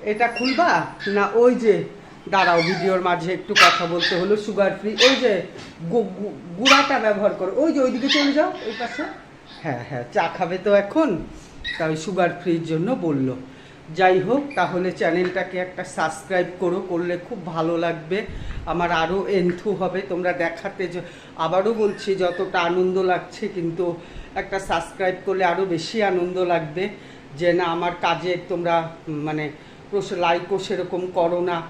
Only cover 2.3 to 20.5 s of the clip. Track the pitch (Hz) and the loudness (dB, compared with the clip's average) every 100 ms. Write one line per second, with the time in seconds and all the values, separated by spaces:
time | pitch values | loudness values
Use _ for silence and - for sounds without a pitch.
2.3 | 190 175 170 165 185 190 190 180 175 165 | 4 6 4 4 0 2 2 2 0 0
3.3 | 180 - 208 175 165 175 175 170 185 185 | -4 0 6 6 6 0 0 0 0 2
4.3 | 214 208 190 196 190 208 214 247 262 247 | 0 0 2 2 2 -4 4 6 6 2
5.3 | 190 165 - - - 165 226 202 190 202 | 2 -2 -12 -16 -12 -2 0 0 -4 -8
6.3 | - 180 170 262 285 277 262 220 202 202 | -8 -12 0 4 6 6 2 2 2 0
7.3 | - 185 190 320 294 254 247 269 294 285 | 0 -4 0 2 4 2 2 0 2 2
8.3 | 277 359 370 220 220 233 - 311 - - | 2 2 0 -8 -6 -8 -6 -8 -10 -18
9.3 | - - - 165 123 120 131 120 202 165 | -20 -20 -10 -6 -6 -6 -8 -4 0 0
10.3 | - 180 185 208 202 202 311 311 170 - | 0 -4 -2 4 4 4 0 2 0 -4
11.3 | - - - - - 160 156 185 180 175 | -14 -18 -12 -10 -4 -2 -2 -4 0 0
12.3 | 165 185 165 156 160 185 262 170 139 131 | 0 -2 -2 0 -2 0 0 0 0 0
13.3 | 123 - - - - - 160 185 185 180 | -2 -10 -18 -20 -20 -14 2 6 6 4
14.3 | 262 285 - 170 180 185 170 190 170 180 | 0 0 0 0 0 -2 0 0 2 0
15.3 | 185 180 185 185 - 180 - 160 - - | 0 -4 -4 -6 -6 -10 -2 -2 -2 -2
16.3 | 185 180 - 180 180 196 170 175 175 - | 0 0 0 -2 -2 -2 -2 -2 -4 -6
17.3 | 226 170 165 160 165 170 165 156 185 220 | -10 -8 -2 0 0 0 -2 -4 -4 -4
18.3 | - - - - 165 175 165 160 185 - | -10 -8 -8 -4 -2 0 2 0 0 0
19.3 | 196 175 175 220 190 185 180 190 175 180 | 2 2 0 -2 -2 -2 -2 -4 -2 -2
20.3 | 175 165 | 0 -2